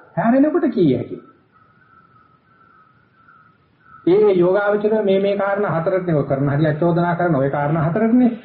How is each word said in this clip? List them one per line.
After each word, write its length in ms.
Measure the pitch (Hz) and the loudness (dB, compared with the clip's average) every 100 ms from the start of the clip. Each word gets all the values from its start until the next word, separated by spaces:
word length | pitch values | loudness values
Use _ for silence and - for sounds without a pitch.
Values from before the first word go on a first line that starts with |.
| - | -12
හැරෙනකොට 560 | - 220 262 302 339 302 | -4 0 2 2 0 -2
කී 200 | 226 160 | 0 0
හැකියි. 300 | 117 - - - _ _ _ _ _ _ _ _ _ _ _ _ _ _ _ _ _ _ _ _ - _ _ _ _ _ - | 0 -4 -14 -18 _ _ _ _ _ _ _ _ _ _ _ _ _ _ _ _ _ _ _ _ -20 _ _ _ _ _ -6
ඒ 300 | - 202 208 | 0 4 4
යෝගාවචර 600 | 185 180 190 202 208 214 220 | 4 2 2 0 0 0 0
මේ 200 | 196 190 | 0 0
මේ 160 | 202 202 | 0 -2
කාරණා 340 | 196 196 202 | -2 -2 -2
හතරටනේ 440 | 165 165 185 175 151 | -2 -2 -2 0 -2
ඔය 80 | |
කරන 260 | 131 135 143 | 0 -2 -2
හරිය 240 | 143 156 147 | 0 -2 0
චෝදනා 400 | 170 170 175 170 | 0 0 0 -2
කරන 200 | 175 139 | -2 0
ඔය 140 | 139 | -2
කාරණා 340 | 147 147 165 | -2 -2 -2
හතරටනේ. 480 | 156 208 226 247 240 - | -2 0 2 2 2 -2